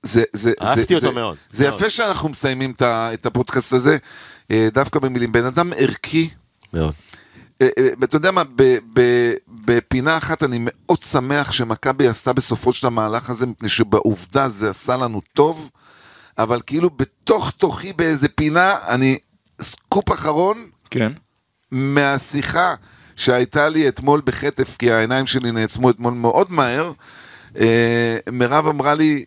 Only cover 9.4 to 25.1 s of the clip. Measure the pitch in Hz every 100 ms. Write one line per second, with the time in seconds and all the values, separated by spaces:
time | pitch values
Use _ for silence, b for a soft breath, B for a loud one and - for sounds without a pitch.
9.4 | _ 117 107 120 - 131 139 160 - 160
10.4 | 143 120 117 - - 175 - 139 127 143
11.4 | 139 - 117 110 135 135 131 110 - 127
12.4 | - 113 131 123 131 117 107 113 123 117
13.4 | 127 107 113 - 107 107 110 104 - 139
14.4 | 135 101 107 95 - 127 123 107 - -
15.4 | 147 160 147 b b b b b b -
16.4 | 110 120 - 147 175 147 135 _ - 156
17.4 | 131 - 185 120 185 190 165 151 143 -
18.4 | 151 160 185 202 92 123 131 131 _ _
19.4 | _ _ 76 - _ 196 - - 156 151
20.4 | 185 220 226 _ _ 127 113 147 _ _
21.4 | _ _ _ 131 135 143 139 139 - 143
22.4 | 131 - 180 - b b b - - 123
23.4 | 123 151 147 156 143 - 135 147 139 -
24.4 | 143 143 127 - 120 113 110